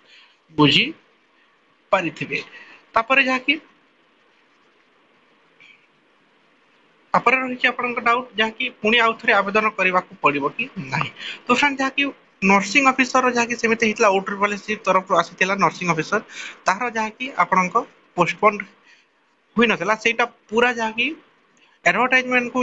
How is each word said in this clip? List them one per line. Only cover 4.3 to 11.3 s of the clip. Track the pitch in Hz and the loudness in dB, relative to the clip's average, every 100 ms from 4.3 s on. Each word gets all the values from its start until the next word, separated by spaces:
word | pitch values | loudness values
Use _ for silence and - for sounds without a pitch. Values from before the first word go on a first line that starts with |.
| _ _ _ _ _ _ _ _ _ _ _ _ _ - - _ _ _ _ _ _ _ _ _ _ _ _ _ | _ _ _ _ _ _ _ _ _ _ _ _ _ -20 -20 _ _ _ _ _ _ _ _ _ _ _ _ _
ତାପରେ | 185 240 262 | 0 2 2
ରହିଛି | 262 247 254 | 0 -2 -2
ଆପଣଙ୍କ | 240 247 240 | -2 -6 -2
ଡାଉଟ୍, | 226 240 247 196 | 0 0 -2 -4
ଯାହାକି | 220 220 254 - | -4 -4 -10 -4
ପୁଣି | 208 240 | 0 2
ଆଉ | 226 220 | 2 0
ଥରେ | 240 | 2
ଆବେଦନ | 208 196 208 214 208 | 2 2 0 0 0
କରିବାକୁ | 185 185 - 196 | 0 0 -2 -2
ପଡ଼ିବ | 147 143 147 | -2 0 -4
କି | - 254 190 131 | -6 -10 -10 -8
ନାହିଁ। | 131 - - - | -4 -4 -8 -14